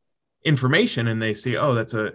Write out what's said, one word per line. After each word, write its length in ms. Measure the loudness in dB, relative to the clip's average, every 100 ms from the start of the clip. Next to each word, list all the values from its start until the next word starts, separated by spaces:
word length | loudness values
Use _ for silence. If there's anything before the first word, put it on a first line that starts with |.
| _ _ _ _ 0
information 640 | 2 2 2 2 0 -2
and 120 | 0
they 120 | -2
see, 240 | -2 -2 0
"Oh, 160 | 0
that's 200 | 0 -2
a, 200 | -2 -4